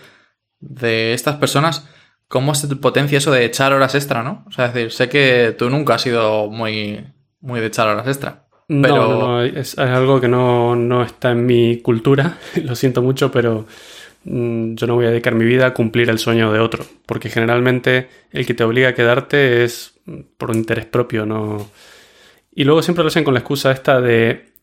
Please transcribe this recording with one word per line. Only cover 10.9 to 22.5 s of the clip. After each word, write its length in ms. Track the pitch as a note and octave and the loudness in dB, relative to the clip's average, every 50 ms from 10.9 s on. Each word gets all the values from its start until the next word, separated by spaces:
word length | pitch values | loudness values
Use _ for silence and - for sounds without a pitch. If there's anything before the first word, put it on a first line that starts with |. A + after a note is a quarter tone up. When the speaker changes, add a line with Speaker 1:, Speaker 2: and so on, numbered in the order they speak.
| B2 B2 | 0 0
Speaker 2:
está 280 | A#2+ A#2 - - - B2+ | -2 -4 -4 -4 -2 0
en 120 | A#2+ A#2+ A#2+ | 0 2 2
mi 340 | B2 A#2+ A#2+ A#2+ A#2 A#2 A#2 | 2 4 4 4 2 0 0
cultura, 560 | - - A#2+ A2+ - C#3 C#3 C#3 C#3 E3+ - - - - - | 0 0 0 0 2 2 2 2 2 0 -4 -8 -12 -8 -6
<laughs> 100 | F3 D#3+ | -6 -4
lo 100 | B2+ A#2+ | -4 -2
siento 280 | - - C3 A#2+ B2+ | -2 -2 0 0 0
mucho, 280 | B2 C3 C3 C3+ C#3+ B2+ | 0 0 0 0 0 0
pero, 360 | - B2 A#2 A#2 A2+ G#2+ G#2+ - - - - - - - - - _ _ - | 0 0 0 0 0 -2 -6 -10 -18 -20 -20 -20 -20 -20 -20 -20 _ _ -12
mm, 500 | - - B2+ A#2+ A#2+ A#2 A2+ A2+ A2+ A2+ | -8 -6 -4 -4 -4 -4 -4 -4 -6 -6
yo 100 | A2 A#2 | -4 -2
no 80 | A#2 A#2 | 0 2
voy 100 | A#2+ A#2+ | 2 2
a 40 | A2+ | 2
dedicar 240 | A#2 A#2 A#2 B2 A#2 | 2 0 0 0 0
mi 100 | A2+ A2+ | 2 2
vida 220 | A#2 B2 B2+ B2+ | 4 4 4 2
a 80 | B2+ B2 | 2 2
cumplir 340 | - A#2 A2 - A#2+ A#2+ A#2 | 0 -2 0 2 2 2 2
el 100 | A2+ A2 | 0 0
sueño 320 | - A#2+ A#2 A2+ A2+ A2 | 0 0 0 2 2 2
de 60 | G#2+ A2 | 2 2
otro, 260 | A2+ A2+ - - - - - _ _ | 0 0 -2 -6 -8 -12 -20 _ _
porque 240 | - A2+ A2 - A2 | -8 -8 -8 -8 -4
generalmente 800 | - A2+ A2+ A2+ A#2+ B2 B2 C3 B2+ B2 - C3 B2+ B2+ B2+ - _ _ _ _ | -2 -2 0 2 2 2 2 2 0 0 0 0 0 0 -2 -6 _ _ _ _
el 160 | - C#3+ B2+ | -8 -6 -4
que 80 | - B2 | -4 -2
te 100 | A#2 A#2 | 0 0
obliga 240 | A2+ A#2 B2+ C3 B2+ | 0 2 2 2 2
a 60 | B2 | 2
quedarte 680 | - A#2+ A#2 B2 C#3 C#3 - - C#3+ C#3 B2+ A#2+ A#2+ A#2+ | 2 2 2 2 0 0 0 0 2 2 4 4 2 2
es 360 | A#2 - - - - _ _ _ - D#3+ - - _ _ - | 0 -2 -8 -16 -18 _ _ _ -18 -18 -18 -18 _ _ -10
por 180 | B2+ B2 A2 | -6 -4 -2
interés 300 | A2 A2+ - A2+ A2 G#2+ | -2 -2 -2 -4 -6 -4
propio, 400 | - - B2 A#2+ - A2+ A2 G#2+ | -2 -2 -2 -2 0 -2 -4 -4
no. 420 | G#2+ A2 A2 G#2+ G#2+ G#2+ G#2 G2+ G2+ _ _ - - - - - _ _ _ _ _ _ _ _ _ | -4 -4 -4 -4 -6 -6 -8 -10 -12 _ _ -20 -20 -20 -20 -20 _ _ _ _ _ _ _ _ _